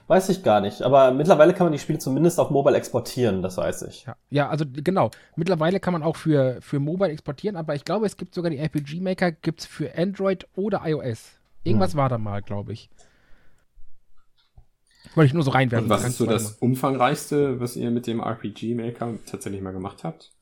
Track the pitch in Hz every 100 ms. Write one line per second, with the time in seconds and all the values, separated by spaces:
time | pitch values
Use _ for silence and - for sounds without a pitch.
0 | - 185 190 165 117 104 98 - 127 139
1 | 131 131 151 151 156 180 175 143 - 151
2 | 135 139 165 160 135 139 143 113 - 123
3 | - - 117 95 90 - 87 90 - -
4 | - - - 139 135 151 147 127 147 190
5 | 113 - _ - 170 170 160 190 180 170
6 | 156 156 160 143 127 120 - 147 143 185
7 | 185 156 - 135 208 175 156 143 - 202
8 | 208 - 180 180 170 139 156 156 143 165
9 | 185 185 180 160 170 - - - 147 -
10 | 190 190 196 190 - - 208 190 160 151
11 | 127 110 - _ _ - 170 202 190 156
12 | 135 117 107 101 - 101 107 107 - -
13 | _ _ - - - - _ - - -
14 | - - - _ _ - - _ _ _
15 | - 160 143 165 135 131 127 113 104 101
16 | 123 123 113 104 107 - 123 131 139 135
17 | 123 147 - 147 143 123 123 - 120 120
18 | 117 113 - 117 104 104 113 120 117 117
19 | 120 107 - 101 98 98 95 95 95 -
20 | 165 160 - _